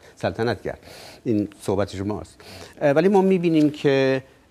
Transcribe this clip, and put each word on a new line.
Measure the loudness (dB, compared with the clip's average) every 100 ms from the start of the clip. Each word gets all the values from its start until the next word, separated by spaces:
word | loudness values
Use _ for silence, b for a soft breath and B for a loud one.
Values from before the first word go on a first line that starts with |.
| B B
سلطنت | -6 -4 -4 -4
کرد. | -8 -12 B B B B
این | -4 -2 -2 -6
صحبت | -4 -2 -2 -6
شماست. | -6 -8 -10 -20 B B B B
اه، | 0
ولی | 2 4
ما | 4
می‌بینیم | 4 2 2 2 2
که | 2 0 2 2 0 -4 b b